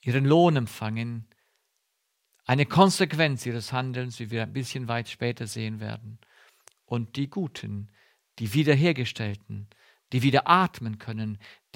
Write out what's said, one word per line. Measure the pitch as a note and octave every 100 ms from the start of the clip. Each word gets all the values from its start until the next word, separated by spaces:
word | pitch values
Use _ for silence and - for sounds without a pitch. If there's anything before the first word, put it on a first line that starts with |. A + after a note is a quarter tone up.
ihren | B2 B2+ C#3
Lohn | D#3+ F3 D3
empfangen, | A2 - A2 A2 A#2 A#2 A2 _ _ _ _ _ _ _ _ _ _ _ -
eine | C3 C#3+
Konsequenz | D#3+ G3 - F3 D3+ D#3 B2+ B2
ihres | A#2 G#2
Handelns, | B2+ C3 B2 B2+ A2+
wie | A2
wir | A2+
ein | A2
bisschen | A#2+ B2 C3+ A#2+
weit | A#2 A2+
später | - A#2+ A#2+ A2+
sehen | A#2 A2 G#2+
werden. | G#2+ A2 A2 A2+ _ _ _ _ _ - -
Und | A#2+ A2+ -
die | C#3+
Guten, | G3 D#3 - G#2+ G2+ G#2 _ _ _ _ -
die | A2
Wiederhergestellten, | B2+ D3+ C#3 E3+ C3 A#2+ - G#2+ G2+ - G#2 G2+ _ _ _ _
die | B2+
wieder | C3+ C3+ -
atmen | F3+ F3+ - A2+ G#2+
können, | - A2 A2 G#2 - - _